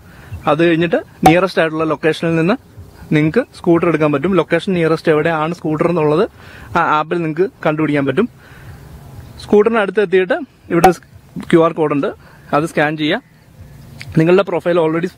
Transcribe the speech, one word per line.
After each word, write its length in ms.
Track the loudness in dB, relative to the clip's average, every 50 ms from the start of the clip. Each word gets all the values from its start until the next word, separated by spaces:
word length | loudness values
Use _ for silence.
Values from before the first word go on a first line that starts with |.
| -20 -20 -20 -20 -18 -16 -12 -4 0 0
അത് 100 | 2 2 2
കഴിഞ്ഞിട്ട് 320 | 2 2 2 0 0 0 -2 -4 -6 -4 2 4 4
നിയറസ്റ്റ് 320 | 4 4 2 0 0 0
ആയിട്ടുള്ള 240 | 0 0 0 -2 -2 -2
ലൊക്കേഷനിൽ 420 | -2 0 0 -2 -2 0 -2 -2 0 0
നിന്ന് 160 | 0 0 0 -2 -6 -16 -20 -20 -20 -20 -20 -14 -6 0 0
നിങ്ങൾക്ക് 260 | 2 2 2 0 0 -2 -4 -8 -4
scooter 300 | 0 2 2 2 2 0
എടുക്കാൻ 200 | 0 2 0 0 0
പറ്റും. 220 | 0 0 0 0 0
Location 320 | 0 0 -2 -2 -2 -2 -2 0
nearest 340 | 0 0 -2 0 0 0 0
എവിടെയാണ് 400 | 2 0 0 -2 -2 -2 -4 -6 -6
scooter 280 | -4 -4 -2 0 0 0
എന്നുള്ളത് 320 | 0 0 0 2 2 2 0 -2 -4 -14 -20 -20 -20 -20 -10 -4 -2 0
ആ 40 | 2 2 0 0
ആപ്പിൽ 200 | 0 -2 -4 -4 -4
നിങ്ങൾക്ക് 240 | -4 -2 -2 -4 -4 -4 -4 -2
കണ്ടുപിടിക്കാൻ 400 | -2 0 0 -2 0 0 0 0 0
പറ്റും. 180 | 0 0 -2 -2 -4 -14 -20 -20 -20 -20 -20 -20 -20 -20 -20 -20 -20 -20 -20 -20 -20 -20 -20 -20 -20 -12 -2
സ്കൂട്ടറിന് 360 | 2 4 4 4 4 2 0 -2
അടുത്ത് 180 | 0 0 0 0
എത്തിയിട്ട് 320 | 2 2 0 2 0 -2 -4 -6 -10 _ _ -8 -2 -2
ഇവിടെ 180 | 0 2 0 -2 -2 -8 -20 -20 -20 -20 -16 -14 -10 -4 2
ക്യു 120 | 2 4 4
ആർ 80 | 2 0 0
code 160 | -2 -2 0 -2
ഉണ്ട്, 120 | -2 -4 -6 -10 -18 -20 -20 -18 -8 -4 -2 -2
അത് 100 | -2 -2 -2
scan 220 | -2 -2 -2 -2 -2
ചെയ്യുക. 260 | -2 -2 -2 -4 -6 -12 _ _ _ -20 -20 -20 -20 -20 -20 -20 -20 -20 -20 -20 -10 -2 0 2
നിങ്ങളുടെ 260 | 4 4 4 4 2 0
profile 280 | -2 -4 -2 0 0 2
already 260 | 0 0 0 -2 -4 -6 -8